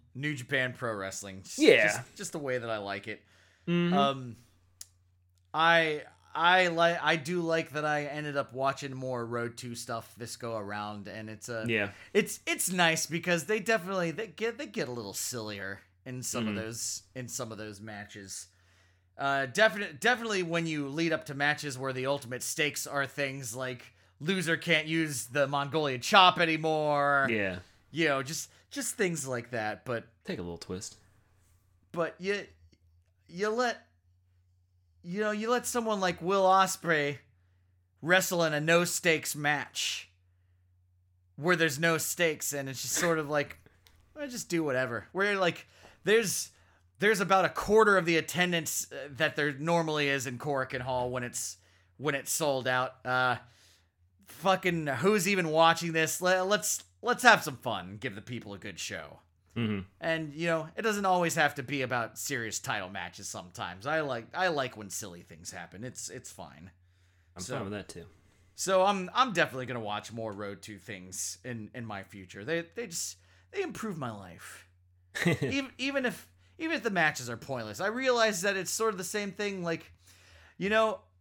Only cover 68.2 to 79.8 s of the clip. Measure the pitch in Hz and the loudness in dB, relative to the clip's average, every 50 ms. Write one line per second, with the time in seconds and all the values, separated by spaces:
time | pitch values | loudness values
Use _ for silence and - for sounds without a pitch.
68.2 | _ _ _ _ _ _ _ - - - 190 185 185 196 196 190 185 180 - 226 | _ _ _ _ _ _ _ -6 0 2 4 4 4 4 2 0 -4 -2 0 0
69.2 | 262 254 185 170 156 147 135 131 127 117 127 120 110 104 104 107 104 - 110 117 | 0 2 2 2 2 2 0 -4 -6 -6 -6 -6 -4 -4 -4 -6 -6 -8 -8 -8
70.2 | 113 110 101 98 104 101 101 92 - - 107 95 - - 107 92 90 92 90 - | -6 -6 -6 -6 -8 -8 -8 -10 -12 -16 -16 -16 -14 -14 -14 -14 -14 -12 -10 -8
71.2 | - - - - - 127 120 113 107 98 - 127 117 110 104 98 95 - - 101 | -8 -8 -10 -10 -10 -10 -10 -8 -10 -12 -12 -12 -10 -8 -10 -10 -10 -12 -16 -16
72.2 | 95 90 - 98 104 127 165 170 170 170 _ 233 240 190 170 - - - - - | -16 -14 -14 -12 -6 -4 -2 -2 -4 -6 _ -10 -10 -8 -6 -8 -8 -8 -10 -14
73.2 | _ _ _ _ _ _ - 392 381 320 - - - 220 185 156 135 117 110 101 | _ _ _ _ _ _ -6 -6 -4 -4 -6 -6 -6 -6 -6 -6 -6 -8 -8 -10
74.2 | 95 87 85 87 - - - - - _ _ _ _ _ _ _ _ _ - - | -12 -16 -18 -18 -18 -18 -18 -18 -20 _ _ _ _ _ _ _ _ _ -6 0
75.2 | - 175 165 - 147 - 269 277 277 254 - - 247 277 277 277 254 233 175 - | 2 2 2 2 0 0 0 -2 -2 -4 -6 -4 -4 -2 0 0 0 0 -2 -4
76.2 | - - _ _ _ _ _ - 320 320 330 262 196 233 196 175 160 151 143 - | -10 -20 _ _ _ _ _ -6 -4 -2 -2 0 0 0 2 4 4 4 2 0
77.2 | 127 120 117 113 - - 135 123 110 107 104 101 180 208 220 247 262 262 247 233 | -6 -8 -8 -8 -8 -8 -6 -6 -6 -6 -6 -4 -2 -2 -2 0 2 2 4 4
78.2 | 220 220 202 170 175 202 196 190 175 - - - 220 220 208 180 185 - - 208 | 4 4 2 2 0 0 0 0 -2 -4 -2 -2 -2 -2 -2 -4 -6 -6 -6 -6
79.2 | 208 202 175 - 208 202 196 190 175 170 165 160 | -6 -6 -6 -6 -6 -4 -4 -4 -4 -4 -4 -4